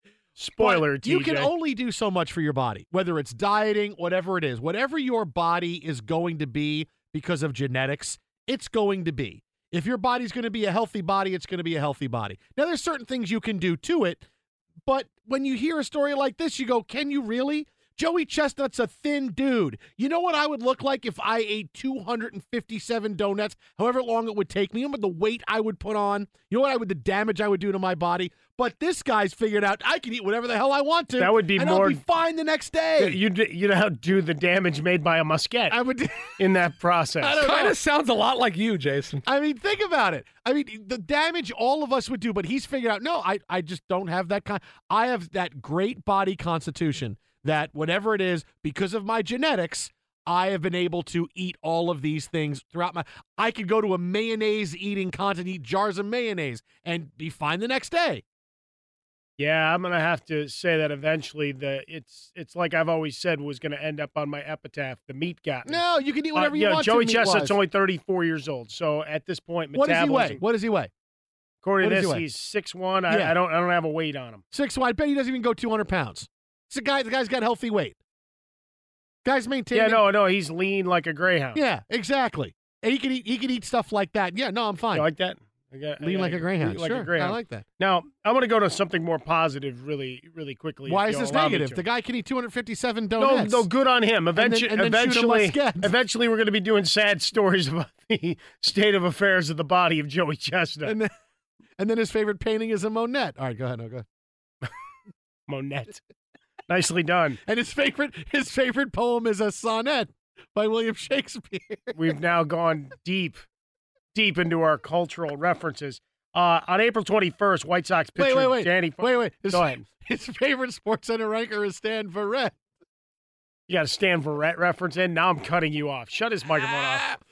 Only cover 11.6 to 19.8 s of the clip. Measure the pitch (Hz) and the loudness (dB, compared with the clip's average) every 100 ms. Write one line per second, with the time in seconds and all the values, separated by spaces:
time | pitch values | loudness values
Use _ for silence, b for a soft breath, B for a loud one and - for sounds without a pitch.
11.6 | 165 160 147 135 135 117 104 98 _ - | -2 -2 -2 -2 -4 -4 -6 -10 _ -2
12.6 | 320 320 349 285 226 254 190 220 220 196 | 0 0 -4 -6 -6 -6 -2 -2 -2 -2
13.6 | 180 165 - 339 185 - - _ _ _ | 0 -2 0 0 0 -2 -16 _ _ _
14.6 | _ - - 269 - _ 220 269 269 240 | _ -8 0 0 -2 _ -4 -2 -2 -2
15.6 | 302 311 254 302 285 277 269 208 330 - | -2 -2 -2 0 0 2 -2 0 -4 -4
16.6 | 240 240 - 254 285 285 220 240 277 302 | 0 0 0 -6 -2 -2 -2 -2 -2 -2
17.6 | 302 _ _ - 320 339 311 - 285 - | -6 _ _ -2 0 0 0 0 0 0
18.6 | 262 - 226 _ 294 285 262 170 269 240 | -4 -2 -4 _ -4 -2 -2 -2 0 2
19.6 | 151 110 | 0 -4